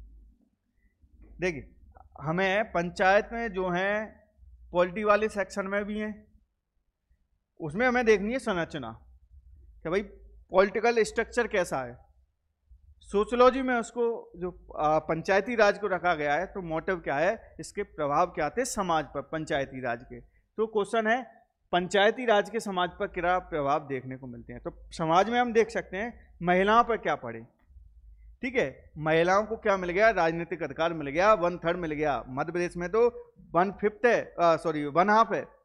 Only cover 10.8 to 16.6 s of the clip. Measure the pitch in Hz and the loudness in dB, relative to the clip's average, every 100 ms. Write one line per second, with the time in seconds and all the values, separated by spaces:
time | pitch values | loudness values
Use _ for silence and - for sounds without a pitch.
10.8 | 233 233 214 - 226 247 220 208 175 147 | 2 2 0 -2 -4 -2 0 0 0 -2
11.8 | 123 120 _ _ _ _ _ _ _ - | -6 -12 _ _ _ _ _ _ _ -20
12.8 | - - - 202 208 240 254 254 254 240 | -20 -20 -4 -2 2 6 6 6 0 -2
13.8 | 220 240 233 226 - 170 175 - - - | -4 -4 -4 -4 -10 -10 -10 -10 -12 -2
14.8 | 151 156 151 160 180 196 202 226 202 202 | 2 2 2 -2 2 2 2 4 4 4
15.8 | 202 180 175 160 147 151 190 202 | -2 0 0 0 0 0 -2 -8